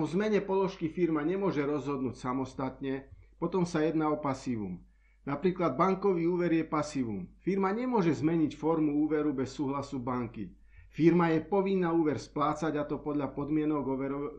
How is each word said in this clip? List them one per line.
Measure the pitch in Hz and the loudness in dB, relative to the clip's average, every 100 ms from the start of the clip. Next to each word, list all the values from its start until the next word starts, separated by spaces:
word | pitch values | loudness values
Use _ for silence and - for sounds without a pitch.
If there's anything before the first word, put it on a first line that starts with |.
o | 156 | -2
zmene | 170 214 208 | 0 0 0
položky | - 190 185 - 160 | 0 0 0 -2 -6
firma | 170 175 156 | 0 2 2
nemôže | 147 190 196 147 | 0 0 0 0
rozhodnúť | 143 147 131 139 127 113 | 0 -2 -2 -2 -4 -4
samostatne, | 127 131 165 - 131 131 139 135 131 - - - | -4 -2 -4 -4 -6 -4 -6 -6 -8 -18 -20 -6
potom | 170 190 | -2 0
sa | 175 165 156 | 0 2 2
jedná | 156 156 | 2 0
o | 147 | 0
pasívum. | 147 127 - 117 98 90 - _ _ _ | -2 -4 -4 -4 -4 -8 -12 _ _ _
Napríklad | - 143 185 180 170 131 | -8 -2 0 0 0 2
bankový | 180 185 202 180 165 | 2 2 2 2 2
úver | 175 175 | 0 2
je | 165 156 | 2 2
pasívum. | 156 147 143 120 101 87 - | -2 -2 -2 -2 -4 -8 -6
Firma | - 196 190 | -2 0 0
nemôže | 208 254 240 170 | 0 0 2 2
zmeniť | 131 147 170 151 - | 2 2 2 2 0
formu | 151 160 151 147 151 | 0 2 2 2 2
úveru | 151 151 | 2 0
bez | 135 123 - | 0 -4 -2
súhlasu | 139 139 135 139 | -4 -4 -6 -6
banky. | 120 123 117 117 95 - - - - | -4 -4 -4 -6 -12 -12 -20 -20 -14
Firma | - 160 170 170 | 2 6 6 6
je | 160 | 2
povinná | 156 202 196 190 175 165 | 2 0 2 2 2 2
úver | 156 120 | 2 0
splácať, | - - 147 151 165 151 | -4 -2 0 0 -2 -2
a | |
to | 143 147 | -2 -4
podľa | 151 147 135 | -2 -2 -2
podmienok | - 139 151 151 151 131 | -4 -2 0 2 0 0
overo-, | 135 139 139 143 | -2 -2 -4 -6